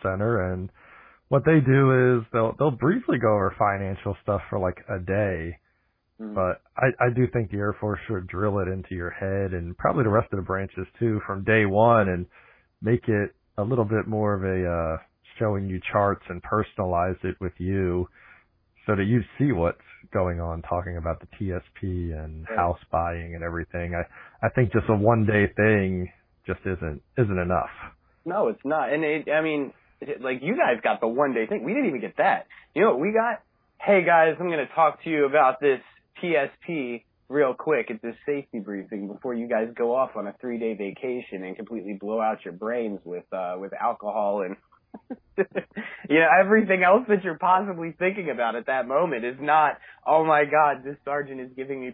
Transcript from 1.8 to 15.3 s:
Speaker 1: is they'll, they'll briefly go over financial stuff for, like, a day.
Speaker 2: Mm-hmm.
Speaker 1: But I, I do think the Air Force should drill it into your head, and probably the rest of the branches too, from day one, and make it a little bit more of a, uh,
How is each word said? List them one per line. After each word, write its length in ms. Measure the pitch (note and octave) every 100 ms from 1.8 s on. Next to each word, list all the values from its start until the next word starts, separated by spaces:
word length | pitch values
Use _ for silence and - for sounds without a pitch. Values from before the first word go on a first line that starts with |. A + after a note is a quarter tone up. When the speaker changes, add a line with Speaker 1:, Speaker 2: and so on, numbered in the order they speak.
| C3+ B2+ B2+ B2
Speaker 1:
is 60 | A2
they'll, 220 | A#2+ A2+ -
they'll 100 | D3
briefly 480 | A#2+ C3+ A#3+ B3 C#3
go 140 | A2+
over 200 | G#2 G2 -
financial 580 | G#2 G2 F#2+ G2 G#2 G2
stuff 180 | - G2+ -
for, 120 | G#2
like, 180 | F#2 F2+ -
a 120 | G2
day. 580 | F2+ G2 G2+ F2 E2 F2 _ _ _ _ _ -
Speaker 2:
Mm-hmm. 140 | A2
Speaker 1:
But 280 | G2+ F#2 - _ -
I, 300 | C3 A#2+ B2
I 40 |
do 140 | A#2+ B2
think 180 | A#2+ A2
the 60 | G2+
Air 180 | G2+ G#2
Force 180 | G#2+ F#2+ -
should 220 | G#2 F2+
drill 320 | F2 G#2 G2+
it 80 | F#2
into 260 | F#2+ F2+
your 160 | F#2 E2+
head, 420 | - G2 G2 G2
and 240 | F2+ E2+ F#2
probably 280 | - D#3+
the 60 | A2+
rest 220 | G#2+ -
of 40 | G2
the 80 |
branches 420 | F2+ F#2+ F#2+ - F#2+ -
too, 200 | A#2 G#2+ -
from 160 | G2
day 240 | G2 A2 G#2
one, 420 | G2 A#2 A#2 G2
and 180 | F2+ F2+ _ _ _ _ _
make 280 | G#2+ A#2+ -
it 260 | G#2 G2+ - _ -
a 60 |
little 200 | G#2 B2
bit 220 | G#2 A2 -
more 280 | G#2+ G#2
of 100 | G2+
a, 260 | F#2+ F#2 F2+
uh, 320 | E2+ E2 D#2+ - _ -